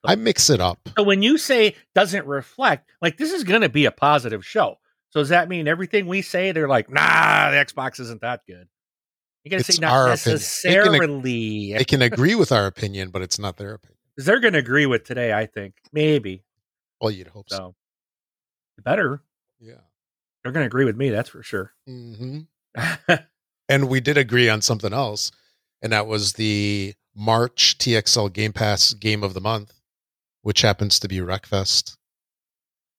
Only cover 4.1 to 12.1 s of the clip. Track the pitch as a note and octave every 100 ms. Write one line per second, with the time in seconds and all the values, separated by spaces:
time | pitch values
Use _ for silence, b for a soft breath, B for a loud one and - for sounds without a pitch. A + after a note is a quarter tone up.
4.1 | D3 A#2+ G#2+ - A3 C3+ - _ _ _
5.1 | D3+ C#3+ F3 E3+ F3+ D3+ E3 F#3 G#3+ F3+
6.1 | F#3+ F#3 F3+ F#3+ E3 D3 B2+ G#2+ C3+ D#3
7.1 | E3 D#3 D3+ D3 C#3+ C#3+ - C3 - A#2+
8.1 | A2+ A#2 A#2+ - F2+ F2+ _ _ _ _
9.1 | _ _ _ D3 F#3 - E3+ D#3+ B2+ B2+
10.1 | A#2 - A#2 - - F3+ F#3 G#3 D3 D3
11.1 | C#3+ B2+ A#2+ A2 G#2+ G2+ G#2+ A#2 C#3 B2